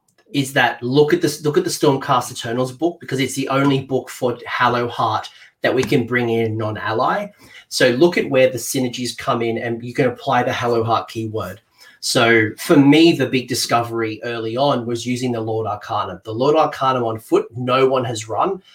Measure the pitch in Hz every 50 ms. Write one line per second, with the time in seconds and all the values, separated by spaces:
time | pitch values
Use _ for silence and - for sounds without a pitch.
0 | _ _ _ _ _ _ - 143 135 131 139 139 123 117 - - 123 123 131 147
1 | 147 151 175 - - 151 - - - 147 139 180 - 165 - - - 147 135 135
2 | - - 135 131 127 - 131 - - 127 117 127 127 127 123 - 160 175 175 -
3 | - - 135 127 135 127 - 139 131 - 131 135 139 143 139 131 - - 135 123
4 | - - - - 135 120 110 - - - - - 123 120 120 120 120 117 - -
5 | 123 110 110 113 - - - - - - _ _ - 123 104 131 131 - 147 127
6 | 113 110 123 123 120 117 113 113 113 110 107 110 110 107 107 104 107 104 110 117
7 | 127 156 180 202 208 202 - _ - - - - - - - - 139 127 120 127
8 | 165 175 180 - - 151 135 131 131 127 127 117 - - - 135 127 120 120 127
9 | 123 117 - - - 139 127 117 117 117 113 117 123 117 117 113 120 123 120 -
10 | 139 120 120 - - 139 127 123 123 127 117 - 120 120 120 117 110 113 110 110
11 | 110 - - 117 113 110 107 110 98 92 95 - _ _ _ _ - - - _
12 | - - - 127 120 117 113 113 110 107 - - - - 170 143 135 139 147 160
13 | 165 170 160 135 131 120 131 127 120 - 127 - - - 139 117 117 113 113 113
14 | 113 110 110 - - 120 120 117 113 113 113 123 139 147 131 123 113 113 120 113
15 | 113 123 123 120 127 123 117 113 110 110 110 110 110 104 104 104 - - 110 104
16 | 95 95 90 85 - 113 110 113 131 147 156 160 151 143 - - 135 131 131 123
17 | 120 113 110 113 - - 165 - - - - 120 123 127 127 131 135 131 135 127
18 | 120 120 120 107 - 110 107 110 147 180 196 185 - _ _